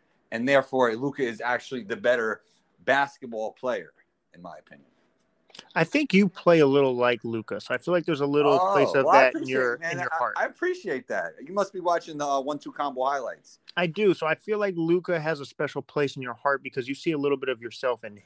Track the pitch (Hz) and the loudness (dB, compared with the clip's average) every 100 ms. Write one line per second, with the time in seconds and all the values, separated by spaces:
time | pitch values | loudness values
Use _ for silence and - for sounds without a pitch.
0 | _ _ - 113 127 139 131 131 120 113 | _ _ -10 -4 2 2 4 2 2 0
1 | 139 139 120 107 120 120 - 131 101 113 | -4 -2 -4 -4 -4 -4 -6 -10 -8 -2
2 | 120 123 110 104 _ _ _ _ - 135 | 0 2 0 -4 _ _ _ _ 0 0
3 | 139 - 123 110 110 - 127 107 78 _ | 0 -6 -12 -10 -10 -8 -6 -6 -8 _
4 | _ _ _ 90 87 76 - 73 _ _ | _ _ _ -20 -20 -20 -20 -20 _ _
5 | _ _ _ _ _ - - 180 165 285 | _ _ _ _ _ -20 -6 -2 2 0
6 | 302 190 196 - 180 165 143 143 135 120 | 4 4 4 2 6 6 6 6 4 2
7 | 123 120 117 113 - 104 - 127 - 175 | 0 0 -4 -6 -6 -8 -4 -4 0 -2
8 | 165 139 143 147 147 170 185 196 - 143 | 0 -2 0 2 4 4 4 2 2 2
9 | 139 135 131 320 131 131 123 127 165 170 | 6 6 6 2 -2 -2 0 -2 -6 -6
10 | - 165 117 - 247 - 349 359 196 131 | -4 -2 -4 -2 -6 -4 -6 -4 -6 -6
11 | - 104 85 76 143 196 196 190 175 170 | -4 -6 -6 -10 -8 -4 -4 -4 -2 -2
12 | 170 147 143 139 135 147 156 143 143 127 | -2 -6 -2 -2 -4 -6 -8 -6 -6 -2
13 | 131 139 110 80 - - - - 180 165 | -2 -2 -6 -12 -18 -20 -10 -4 -2 2
14 | 208 160 156 156 - 214 202 170 165 180 | 2 2 0 -2 -4 -2 -2 -2 0 0
15 | 170 170 151 151 131 - 147 143 - 151 | 0 -2 -2 -4 -6 -6 -6 -6 -6 -2
16 | 139 139 127 117 143 135 135 135 120 139 | -2 -4 -10 -4 -2 -2 -4 -8 -6 -6
17 | 170 151 143 139 131 117 117 - 127 113 | -4 -2 0 -2 -2 -6 -8 -4 -4 -4
18 | 107 104 | -6 -16